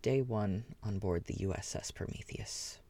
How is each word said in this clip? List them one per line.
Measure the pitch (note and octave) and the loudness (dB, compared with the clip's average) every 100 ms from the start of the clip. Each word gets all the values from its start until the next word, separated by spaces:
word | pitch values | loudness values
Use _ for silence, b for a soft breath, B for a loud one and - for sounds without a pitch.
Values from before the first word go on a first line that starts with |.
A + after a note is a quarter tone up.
Day | A#2 C3+ | 6 4
one | B2+ A2 G#2 F#2+ A#2 - | 4 2 4 2 -2 -6
on | G#2+ G2 | -2 0
board | F#2+ E2+ | 2 2
the | - F#2+ | 0 -2
U | G2 | 0
S | F2+ - | -2 -2
S | - - | -4 -6
Prometheus | - - - - - - - - - - | -6 -4 -4 -8 -6 -6 -6 -8 -10 -18